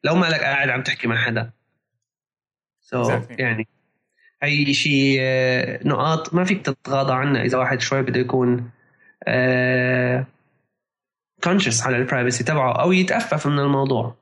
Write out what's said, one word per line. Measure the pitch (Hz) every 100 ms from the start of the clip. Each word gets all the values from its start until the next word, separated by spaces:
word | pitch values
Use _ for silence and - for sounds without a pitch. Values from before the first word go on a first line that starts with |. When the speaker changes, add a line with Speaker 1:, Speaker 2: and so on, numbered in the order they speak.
Speaker 1:
لو | 143 170
ما | 170
لك | 160
قاعد | 135 139 139
عم | 127
تحكي | 131 - 117
مع | 113
حدا. | 117 117 117 - _ _ _ _ _ _ _ _ _ _ _ _
So | _ 127 117
Speaker 2:
Exactly. | 113 117 120
Speaker 1:
يعني | 127 113 110 _ _ _ _ _ _ _
هاي | 147 147 143
شي، | 139 151 139 135 135
آه، | 131 131 127 127 - - -
نقاط | 139 147 160 160
ما | 170
فيك | 185 196 -
تتغاضى | 135 - 135 135
عنها | 127 143 131
إذا | - 127
واحد | 127 131
شوي | - 139
بده | 127 123
يكون، | 127 131 123 120 117 _ _ _ _ _ -
آه، | 127 127 127 127 127 127 127 123 127 131 _ _ _ _ _ _ _ _ _ _ _ -
conscious | 190 135 113 135
على | 123
البرايفسي | 127 135 123 117
تبعه | 117 151 127 127
أو | 175
يتأفف | 185 185 233 - 156 143
من | 143
الموضوع. | 139 139 135 123 113 -